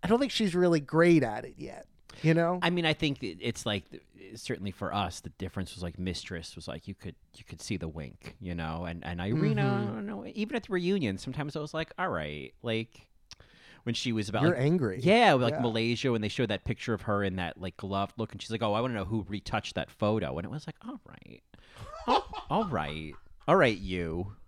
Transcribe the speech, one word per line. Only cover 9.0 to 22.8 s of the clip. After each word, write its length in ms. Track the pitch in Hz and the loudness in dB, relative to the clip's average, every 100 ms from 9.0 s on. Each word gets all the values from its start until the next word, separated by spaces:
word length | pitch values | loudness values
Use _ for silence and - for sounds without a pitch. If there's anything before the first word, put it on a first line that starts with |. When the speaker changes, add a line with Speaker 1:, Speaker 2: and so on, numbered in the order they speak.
Speaker 2:
and 160 | - 87 | -8 -4
Irene, 380 | 92 156 208 208 | -2 2 2 2
I 60 | |
Speaker 1:
Mm-hmm. 320 | 202 202 208 220 | 2 2 -2 -4
Speaker 2:
don't 100 | 202 | -8
know, 200 | 202 - - | -8 -10 -6
even 200 | 214 262 | -4 -4
at 80 | - | -2
the 60 | |
reunion, 440 | 185 175 196 127 98 | -2 2 2 0 -2
sometimes 380 | - 139 147 156 | -6 -6 -6 -6
I 40 | |
was 140 | 151 | -6
like, 180 | 160 160 - | -6 -8 -4
"All 100 | 180 | -4
right," 440 | 95 76 73 65 - | -2 -4 -6 -10 -10
like, 460 | 120 113 113 - - _ _ - - - - - | -4 -2 -2 -10 -20 _ _ -20 -20 -20 -20 -10
when 140 | - 113 | -4 -2
she 160 | 127 | 0
was 180 | 110 104 | 0 0
about, 140 | 104 | 2
Speaker 1:
You're 80 | 156 | 2
Speaker 2:
like, 100 | 170 | 4
Speaker 1:
angry. 380 | 135 180 123 92 | 4 4 2 2
Speaker 2:
Yeah, 320 | 127 220 226 | 4 8 8
like, 220 | 139 120 156 | 6 4 2
Speaker 1:
Yeah. 40 | |
Speaker 2:
Malaysia, 500 | 120 113 113 120 135 | 0 2 2 2 2
when 100 | 117 | 2
they 60 | 104 | 0
showed 220 | - 120 | 0 0
that 160 | 101 - | 0 -4
picture 280 | 120 - | -6 -2
of 80 | 107 | -2
her 220 | - 101 | 0 0
in 140 | 101 92 | 2 0
that, 220 | 87 - | -4 -4
like, 180 | 92 - | -10 -8
gloved 360 | 98 98 98 - | -4 -2 -2 -4
look, 140 | 113 | -6
and 80 | 98 | -6
she's 100 | - | -6
like, 100 | 110 | -2
"Oh, 120 | 110 | 0
I 80 | 104 | 2
wanna 120 | 127 | 0
know 120 | 113 92 | -2 -2
who 200 | 110 95 | -2 -4
retouched 460 | 101 - 110 - | -8 -4 -4 -4
that 160 | - 76 | -6 -6
photo." 480 | - 104 110 80 67 | 0 2 2 0 -4
And 80 | - | -6
it 60 | |
was 160 | 151 160 | -8 -12
like, 80 | - 226 | -14 -14
"All 140 | 277 - | -14 -16
right. 340 | - - - _ - - - - 622 659 | -20 -20 -20 _ -20 -20 -18 -16 -10 2
All, 400 | - - - - | 2 2 -12 -2
all 140 | 180 214 | 0 0
right. 480 | 117 | 0